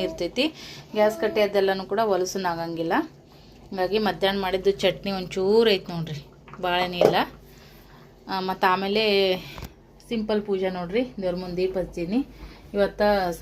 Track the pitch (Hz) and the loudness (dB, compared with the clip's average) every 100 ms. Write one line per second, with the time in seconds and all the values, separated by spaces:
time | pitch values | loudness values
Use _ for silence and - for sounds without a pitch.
0 | 185 - 175 247 311 - - - - 214 | -2 -4 -4 -2 -2 -4 -16 -18 -6 2
1 | 214 214 214 214 202 196 190 190 185 202 | 2 2 0 2 2 4 2 0 -2 0
2 | 220 180 185 196 180 165 165 165 165 233 | 2 2 0 -2 -4 -4 -6 -4 0 0
3 | 330 - - - - - - 190 185 214 | -2 -10 -20 -20 -20 -20 -12 -4 0 0
4 | 202 170 190 196 185 185 196 196 190 - | 0 0 0 0 0 2 2 2 0 0
5 | 196 196 175 190 190 220 226 190 190 170 | -4 -6 -6 -2 4 4 4 2 -2 -6
6 | 160 147 - - - - 185 175 180 175 | -6 -8 -12 -20 -20 -6 -2 0 0 4
7 | - 190 - - - - - - - - | 4 4 -2 -6 -20 -20 -20 -20 -20 -20
8 | - - - 190 190 185 196 185 196 208 | -20 -20 -8 -4 -4 2 4 4 2 2
9 | 214 196 190 180 - - - - - - | 4 4 4 2 -4 -14 -16 -18 -20 -20
10 | - 233 214 214 208 190 190 180 175 214 | -6 -4 0 -2 0 -2 -2 -4 -2 -2
11 | 247 - 185 180 180 175 185 190 175 180 | -2 -4 -4 -4 -4 -2 -2 -2 -6 -6
12 | 170 233 - - - - - 202 196 - | -2 -2 -2 -10 -20 -20 -8 0 0 2
13 | 208 202 180 170 | 2 2 0 -4